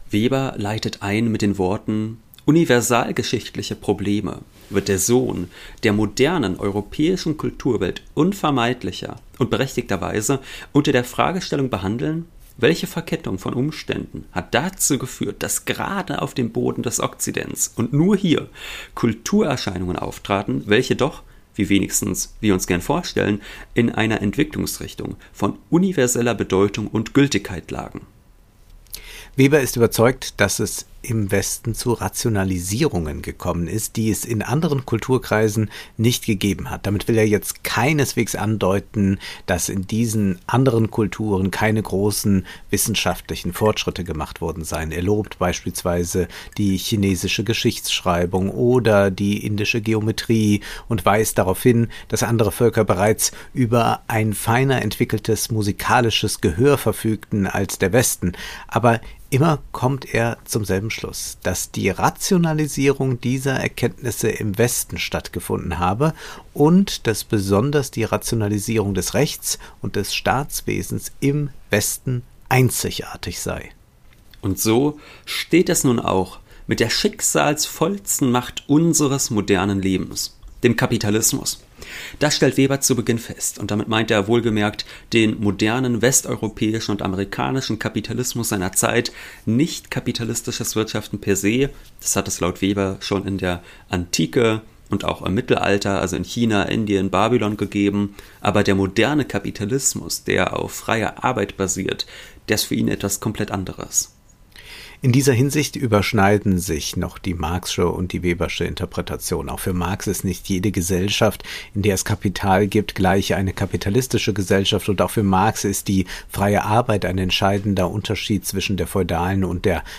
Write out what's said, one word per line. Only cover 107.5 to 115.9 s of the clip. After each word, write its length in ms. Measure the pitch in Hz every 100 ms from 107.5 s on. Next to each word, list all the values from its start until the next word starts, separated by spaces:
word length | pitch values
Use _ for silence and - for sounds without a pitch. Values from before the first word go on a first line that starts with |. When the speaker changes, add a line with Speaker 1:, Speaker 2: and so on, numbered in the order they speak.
| 90 - - 87
Speaker 2:
und 260 | 87 90
die 100 | 92
Webersche 420 | 87 85 82 -
Interpretation. 880 | 85 78 92 - - 73 - 85 71
Auch 100 | 69
für 140 | 101
Marx 320 | 90 87 95 -
ist 180 | 92
nicht 240 | 98 90 -
jede 240 | 92 104
Gesellschaft, 720 | 92 85 90 98 - 110 - - - -
in 80 | 101
der 120 | 101
es 120 | 95 -
Kapital 600 | 104 101 - 101 95 101
gibt, 280 | 110 101
gleich 400 | - 92 98 -
eine 180 | 85 95
kapitalistische 800 | - 98 90 - 117 131 113 -
Gesellschaft. 560 | 101 92 98 95 98 -
Und 140 | 92
auch 80 | 90
für 120 | -
Marx 420 | 98 92 107 -
ist 240 | 104 101
die 180 | -